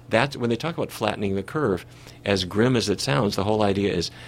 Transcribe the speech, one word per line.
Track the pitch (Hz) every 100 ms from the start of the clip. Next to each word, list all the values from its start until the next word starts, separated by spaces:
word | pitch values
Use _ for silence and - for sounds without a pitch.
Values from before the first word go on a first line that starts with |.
| -
that's, | 110 143 -
when | 117
they | 113
talk | 160 165
about | 123
flattening | - 110 - 101
the | 98
curve, | 98 156 127 92 - - - -
as | 104 98
grim | 90 101 123 123
as | 101
it | 98
sounds, | 123 143 104
the | -
whole | 101 107
idea | 104 98 98
is | 85 82 -